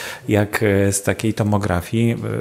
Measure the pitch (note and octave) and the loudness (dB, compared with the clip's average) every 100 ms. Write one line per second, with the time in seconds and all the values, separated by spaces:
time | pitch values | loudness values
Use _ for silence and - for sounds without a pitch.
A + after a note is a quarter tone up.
0 | - - - G#2 G#2 - G#2+ G2 G2+ G#2 | -12 -10 0 2 2 0 2 4 2 0
1 | - G2 A2 - G#2 G#2 G2 F2 - A2+ | -2 -2 -2 0 2 2 0 -2 -2 0
2 | A#2 A#2 A2 G#2+ | 0 0 -4 -6